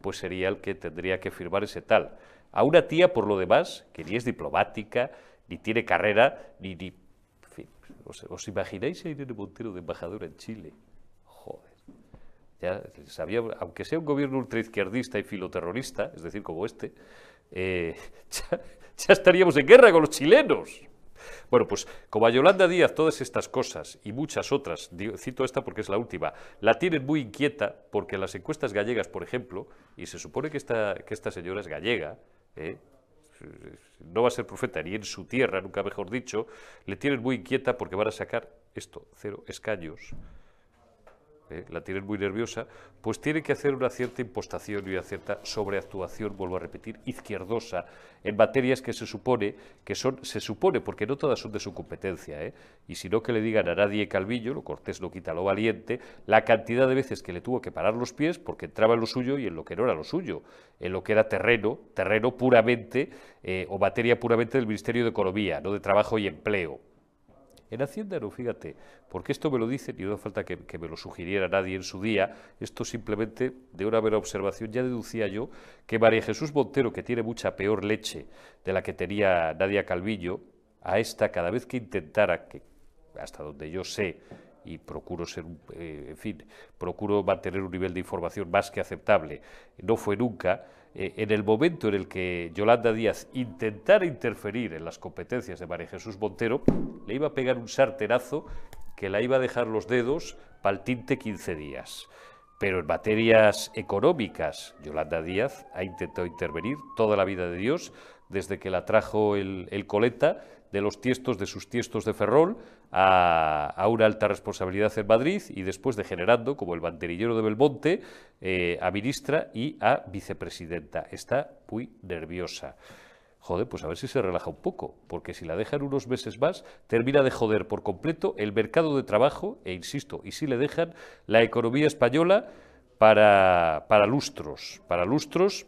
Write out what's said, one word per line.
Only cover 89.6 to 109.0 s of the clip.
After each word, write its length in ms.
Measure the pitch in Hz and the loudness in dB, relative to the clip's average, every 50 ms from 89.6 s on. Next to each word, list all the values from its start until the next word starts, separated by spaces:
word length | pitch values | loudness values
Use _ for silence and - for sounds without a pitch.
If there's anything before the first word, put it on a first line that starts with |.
| - _ _ - | -20 _ _ -6
no 140 | 92 95 113 | -2 0 0
fue 220 | 110 - 104 101 98 | 0 0 -2 0 0
nunca, 480 | 123 120 98 85 - 90 95 - - - - - - _ - | 0 -2 -4 -2 0 0 0 0 -4 -14 -20 -20 -20 _ -10
eh, 200 | - 98 92 - - | -8 -8 -8 -4 -4
en 140 | 110 101 | -2 0
el 120 | 110 107 101 | 0 2 4
momento 440 | 101 110 110 147 175 165 - - 107 | 4 4 4 4 2 2 0 -2 0
en 80 | 101 | 0
el 120 | 98 90 - | 0 -2 -4
que 440 | - 92 92 90 90 87 85 82 80 | -6 -6 -4 -4 -4 -4 -6 -6 -4
Yolanda 400 | 92 104 110 120 117 110 117 110 | 2 4 6 6 6 4 2 2
Díaz 340 | 113 113 104 - - - - - | 2 0 0 0 -2 -6 -10 -8
intentara 720 | 131 127 113 - - 113 110 104 101 - - 202 214 190 | -6 -6 -6 -6 -6 -4 -4 -4 -2 4 6 6 6 4
interferir 680 | 165 131 - - 120 101 - - 104 101 123 120 95 82 | 2 -4 -4 -4 -4 -4 -4 -6 -6 -4 -4 -6 -6 -8
en 120 | 78 80 | -10 -10
las 120 | 85 - - | -12 -12 -12
competencias 640 | - 90 - - 87 - 127 123 - - 87 - | -14 -14 -12 -12 -10 -6 -6 -6 -6 -8 -12 -12
de 80 | 87 80 | -10 -8
María 200 | 87 82 85 - | -8 -8 -10 -10
Jesús 300 | - 90 - 113 101 98 | -12 -12 -12 -12 -8 -4
Montero, 440 | 107 104 95 - 117 110 123 143 - - - - - - - - - | -4 -4 -2 -2 -2 0 0 2 2 2 2 2 0 -4 -8 -10 -10
le 80 | 98 110 | -8 -4
iba 140 | 135 156 143 | -4 -4 -4
a 60 | - | -2
pegar 240 | 135 127 127 123 120 | -2 0 0 -2 -2
un 100 | 117 107 | -4 -2
sartenazo 800 | - - 135 117 - - 107 101 117 123 - - 143 156 - - - - - - - - - - - | 2 2 2 2 2 -2 -2 0 0 0 -2 -2 -6 -8 -6 -8 -10 -10 -12 -12 -12 -12 -12 -12 -10
que 140 | - 104 95 | -8 -6 -2
la 120 | 95 104 | -2 0
iba 140 | 117 123 135 | 0 2 2
a 40 | 131 | 2
dejar 280 | 127 117 - 123 120 110 | 2 0 0 -2 -2 -2
los 200 | 110 107 - 110 | -2 -2 -2 0
dedos 500 | 123 127 117 123 147 170 - - - - - - - - - | 0 0 2 0 -2 -2 -4 -8 -14 -18 -20 -20 -10 -4 -2
pa'l 200 | 98 101 95 - | 0 0 0 -2
tinte 340 | 123 127 120 127 - 143 123 | -4 -4 -2 -2 -2 -4 -2
quince 340 | - 110 101 85 - 98 87 | -4 -6 -8 -8 -6 -8 -8
días. 540 | 76 76 71 65 65 - - - - - - - - - - - - _ _ _ - | -8 -8 -10 -12 -12 -14 -14 -16 -18 -18 -20 -20 -20 -20 -20 -20 -20 _ _ _ -4
Pero 200 | 101 98 92 90 | -2 0 0 0
en 80 | 80 76 | 0 -2
materias 840 | 82 80 - 107 107 107 113 113 113 110 110 104 101 - - - - | -2 -2 0 0 2 4 6 8 10 10 10 10 8 4 -2 -8 -8
económicas, 960 | 113 95 - 98 98 117 160 180 147 107 82 - - 82 76 - - - - - - - | -8 -4 -2 0 2 4 4 4 2 0 -4 -4 -4 -6 -6 -6 -8 -14 -18 -20 -16 -14
Yolanda 380 | 76 76 78 78 78 85 82 | -8 -6 -6 -4 -2 -4 -4
Díaz 460 | 80 87 92 98 120 139 - - - - - | -4 -2 -2 -2 -2 -2 -4 -10 -20 -14 -10
ha 100 | - 95 | -8 -8
intentado 420 | 95 87 - 90 85 - - 90 | -8 -8 -8 -8 -8 -6 -6 -6
intervenir 520 | 87 82 - - 82 76 82 85 113 143 147 - - - | -6 -6 -6 -6 -6 -6 -6 -6 -6 -8 -8 -10 -8 -2
toda 220 | - 113 107 104 101 | 0 2 2 4 2
la 80 | 95 | 2
vida 240 | 95 98 90 90 87 | 0 -2 -4 -4 -4
de 80 | 87 90 | -4 -4
Dios, 340 | 98 123 156 175 - - - - - - - - _ - | -2 -2 -2 -2 -4 -10 -18 -20 -20 -20 -20 -20 _ -8
desde 280 | 90 98 92 - 101 85 | -6 -6 -6 -4 -6 -6
que 140 | - 95 | -4 -2
la 140 | 92 90 - | -2 -2 0
trajo 500 | - 107 107 | 2 2 2